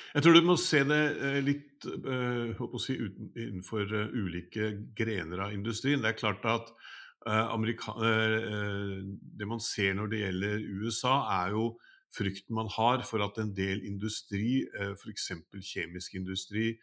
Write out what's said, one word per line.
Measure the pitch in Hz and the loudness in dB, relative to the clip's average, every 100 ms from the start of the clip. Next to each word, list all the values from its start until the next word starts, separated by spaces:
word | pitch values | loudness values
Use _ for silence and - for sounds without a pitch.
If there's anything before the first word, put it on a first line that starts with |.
| - | -4
Jeg | 147 | 4
tror | 160 | 10
du | 165 | 10
må | 170 175 | 10 6
se | - 147 | 6 4
det, | 139 151 151 85 | 4 4 2 0
eh, | 139 139 | 0 2
litt, | 139 143 - - 127 | 2 0 -4 -14 -8
eh, | - 127 127 123 120 117 107 | -6 -4 -2 0 0 -2 -4
holdt | 120 | -6
på | 123 | -4
å | |
si, | - 131 | -4 -2
uten, | 107 - - - | -4 -6 -10 -8
innenfor, | 117 95 - 110 101 | -8 -8 -4 -2 0
eh, | 107 107 | 0 -2
ulike | 123 95 85 90 110 107 101 113 | -2 -2 -4 -6 -4 -2 -4 -8
grener | 110 113 101 80 90 | -4 -2 -2 -4 -4
av | 101 | -4
industrien. | 104 104 110 135 143 | -4 -4 -2 0 2
Det | 110 | 0
er | 110 | 0
klart | 110 101 117 | 0 0 0
at, | 113 - - - - - - - | 0 -2 -16 -18 -18 -18 -12 0
eh, | 110 113 113 | 2 2 0
amerika-, | 110 117 - 110 | 0 -2 -6 0
eh, | 113 110 110 110 107 | 2 4 4 2 0
eh, | 104 104 101 101 98 98 98 - 104 | -2 -2 -2 -4 -4 -6 -10 -12 -8
det | 104 | -6
man | 113 | -4
ser | - - 98 | -4 0 2
når | 95 107 | 2 0
det | 107 101 | 0 0
gjelder | 92 101 104 107 95 | 0 0 -2 -4 -4
U | 110 | -4
S | 107 127 | 0 2
A, | 135 113 95 90 | 2 2 0 2
er | |
jo | 104 113 113 - - _ | 2 0 -2 -14 -20 _
frykten | - 98 95 - 110 | -4 -2 -4 -4 -4
man | 110 | -2
har | 107 117 127 | 2 4 2
for | 104 110 | 0 0
at | 101 113 | 0 -2
en | 107 | -4
del | 98 98 95 104 | 0 0 -2 -4
industri, | 101 107 - - 101 113 131 - 107 | -4 -4 -6 -4 -2 0 0 0 -4
eh, | 101 98 | -6 -6
for | 113 | -10
eksempel | 104 - 87 82 98 | -8 -6 -8 -10 -12
kjemisk | 92 98 82 87 - 95 | -8 -6 -6 -8 -8 -6
industri, | 92 95 - 104 113 113 | -6 -6 -4 -2 -2 -4